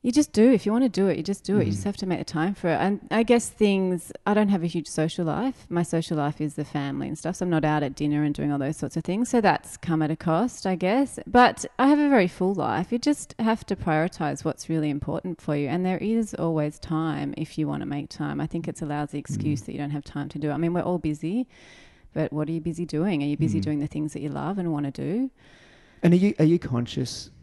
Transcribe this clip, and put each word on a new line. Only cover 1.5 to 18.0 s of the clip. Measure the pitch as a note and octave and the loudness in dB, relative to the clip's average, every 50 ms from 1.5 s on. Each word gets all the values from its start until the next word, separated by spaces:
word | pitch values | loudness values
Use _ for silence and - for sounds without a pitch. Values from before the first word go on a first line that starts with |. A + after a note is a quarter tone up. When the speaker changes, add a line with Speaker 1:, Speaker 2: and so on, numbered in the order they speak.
| G3 | 2
Speaker 1:
it. | G#3 E3+ | 2 2
You | G#2 | 2
Speaker 2:
Mm. | G2 | 0
Speaker 1:
just | F#2+ - | -2 -2
have | G3+ G3 | -4 -4
to | - G3+ | -4 -4
make | F#3 F3 - | -4 -2 -4
the | - | -4
time | - - D#3 D#3+ F#3+ G3+ | -6 -2 -2 -2 -2 -2
for | - - F3 | -2 -2 0
it. | D#3 - | 0 2
And | D#3 F#3+ G3+ - - - | 2 0 0 -2 -4 -2
I | F#3 G#3+ A3+ | 0 0 4
guess | A3 A#3+ A#3 - - | 6 4 4 4 -2
things, | - - G#3+ G#3 G3 F#3+ F#3+ F#3 F3+ E3+ - - - - _ | -2 2 2 4 4 2 2 0 0 -2 -4 -10 -16 -6 _
I | G#3 G#3 | 0 2
don't | G#3+ G#3+ G3 | 4 4 4
have | G3+ F3+ E3 | 2 0 0
a | |
huge | E3+ - F3 D3 | -2 -4 -4 -6
social | - - - D#3 D#3+ - - F3 | -4 -2 -2 -2 -2 0 -2 -2
life. | D#3+ D3 D3+ A3+ C4+ B3 - - - | -2 -2 -2 -2 -4 -4 -6 -10 -4
My | F3 F3 E3+ | -2 -2 -2
social | - - E3 D#3+ - E3+ | 0 0 -2 -2 -2 -2
life | D3+ C#3+ D3 D3+ - | -2 0 -2 -2 -2
is | D3+ D3 C#3+ | -6 -6 -4
the | - D3 | -6 -8
family | - - C#3+ C#3 C#3 C#3 C#3 C#3 C3+ | -6 -6 -6 -4 -4 -6 -6 -6 -6
and | D3 | -8
stuff, | - - D#3+ F#3 | -6 -6 -8 -4
so | - F#3 | -4 -2
I'm | F3 | 0
not | E3+ D#3+ D#3+ | 0 2 2
out | D3+ D3+ D3+ D3 | 2 2 2 0
at | C#3 - | -2 -4
dinner | - D3 D3 D3 D3 D3+ | -2 -2 0 2 2 0
and | D3 D3 | 0 0
doing | D3 D3 D3 | -2 -2 -2
all | C#3+ C#3+ | 0 0
those | C3+ C3+ D#3 | -2 -2 -2
sorts | - - C#3 - | -4 -6 -4 -4
of | E3 - | -4 -4
things. | - F3+ G#3 B3 | -2 -2 -2 0
So | - - A#3+ | 2 2 4
that's | G#3 F#3+ D3+ - - - - | 6 6 4 4 -2 -10 -16
come | - - - E3 D#3 | -10 -4 0 0 2
at | D#3 D3 | 2 0
a | D#3+ | 0
cost, | - - E3+ D#3+ E3 A3+ B3 - - - | -2 0 0 2 2 0 -2 -4 -4 -2
I | G3 F#3 | -2 -2
guess. | E3+ F3+ F3+ G#3+ C4 C#4+ B3+ - - - | 0 0 2 2 2 0 -2 -4 -14 -12
But | - G3+ A#3+ B3 G#3+ - - - - _ - | 4 8 8 8 8 6 0 -10 -10 _ 2
I | B3+ | 6
have | C4+ D4+ D4 | 6 6 6
a | D4 C#4+ | 6 6
very | C#4 A#3 F#3 | 6 6 6
full | F3+ - - F#3 F#3 G3+ | 4 0 0 0 0 0
life. | F#3 C#3 - G#2+ C3+ F#3 - | 0 0 0 0 -2 -2 -2
You | A#3 A#3+ | -4 0
just | - D4 D4 - - _ - - | 2 0 0 0 -4 _ -6 -2
have | A3+ A3 A3+ A3 - | 0 0 0 0 -2
to | - G3+ | -6 -6
prioritise | - - F3 D#3 D#3 D#3+ F3+ - - E3+ D3 C#3 C3+ - | -4 0 0 2 2 2 0 -2 -4 -4 -4 -4 -4 -4
what's | D#3+ - - - - | -6 -6 -6 -6 -4
really | D#3+ D#3+ D3+ D3+ | -2 0 0 0
important | C#3+ C#3+ - - D3+ E3 - F#3 E3 - | -2 -2 -4 -4 -6 -4 -4 -6 -10 -8
for | - - D3+ | -4 -4 -2
you. | C#3+ C#3+ | -2 -2
And | C3 C#3+ F3+ F3+ | -2 -2 -2 0
there | F#3 F#3 | -2 -2
is | - - G#3 A3+ A3+ A3 G3+ - | -2 -2 -2 0 0 -2 -4 -4
always | - - E3 D#3+ D#3 D3+ D3+ D3+ - | -4 -2 -2 0 0 -2 -2 -4 -8
time | - - E3 D#3 D#3+ D#3+ D3+ C#3+ D3 C#3+ - | -8 -4 -4 -2 -2 -2 -4 -4 -6 -6 -6
if | - D#3 - - | -6 -8 -8 -4
you | - D#3 | -4 -4
wanna | D3 C#3+ C#3+ C#3+ | -2 -4 -6 -6
make | C#3+ C#3+ C#3+ | -6 -6 -8